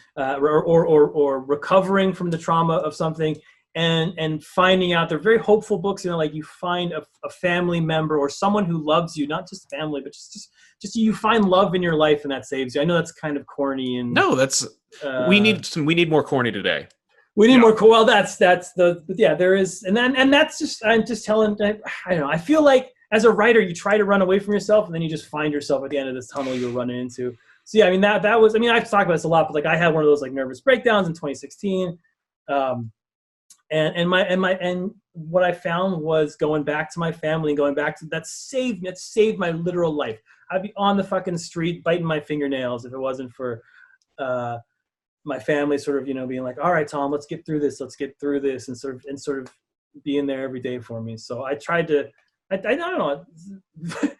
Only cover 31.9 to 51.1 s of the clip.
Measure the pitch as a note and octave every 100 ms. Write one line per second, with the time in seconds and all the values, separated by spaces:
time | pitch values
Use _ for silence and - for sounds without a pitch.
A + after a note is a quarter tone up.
31.9 | F3 _ _ _ _ - C#3 C3 A#2+ A2+
32.9 | - _ _ _ _ _ - - D#3 D#3
33.9 | E3+ F3 F#3 F#3 F#3 F#3 F#3 F3+ F3+ F#3
34.9 | - _ E3+ D#3 F3+ F3+ F3 F3 E3+ F#3+
35.9 | E3+ D#3 D#3 D3+ - D3+ D3+ C#3+ D3+ D#3+
36.9 | E3+ E3 D#3+ D#3 D#3+ D#3 D3 C#3+ C#3+ D3+
37.9 | - D#3 D#3+ - - - C4 B3+ F#3 F3+
38.9 | F3+ - A3+ A3 F#3 E3+ D#3+ F3 F3 E3+
39.9 | D3 B2+ A2 _ _ - F#3 G#3 G3+ G3+
40.9 | G3+ F#3+ F#3+ F#3 F3 - E3+ E3+ E3+ E3+
41.9 | F3 E3 D3+ D3 D3+ C#3 C3+ B2 B2 B2
42.9 | C3 C3 C3 B2+ - B2+ A2+ _ _ _
43.9 | _ _ - C3 B2+ A#2+ A#2 - _ _
44.9 | _ _ _ D3+ C3 - D3 D3 C#3+ C#3+
45.9 | C#3 C3 C3 B2+ B2+ B2+ B2+ E3 E3+ D3
46.9 | D3 C#3 C#3+ - D#3+ - D3+ C#3+ C3 C3
47.9 | - C#3 - C#3+ C#3+ C#3 B2+ A#2+ B2 C#3
48.9 | B2 C#3 C#3 - C3+ B2+ _ _ _ _
49.9 | C#3 D3 C#3+ C#3 C3+ C3+ B2+ B2+ B2 A2+
50.9 | A#2 A2+